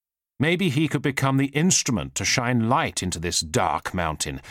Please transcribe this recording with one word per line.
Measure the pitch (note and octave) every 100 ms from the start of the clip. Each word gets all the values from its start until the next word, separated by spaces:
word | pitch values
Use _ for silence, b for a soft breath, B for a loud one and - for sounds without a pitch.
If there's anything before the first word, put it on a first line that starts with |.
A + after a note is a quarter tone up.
| _ _ _ -
Maybe | D3+ F3 D#3+
he | C3+ D#3
could | D3
become | D3 C#3 C3+ C3+
the | C#3
instrument | D3 F3+ - - G#2 C2+
to | -
shine | G2 - A#2+ B2 A2+
light | C#3+ C#3 -
into | F2+ E2+
this | F2 -
dark | D#2 A2 F2 D#2 -
mountain | F#2 D#2+ D#2 D2+ C2+ B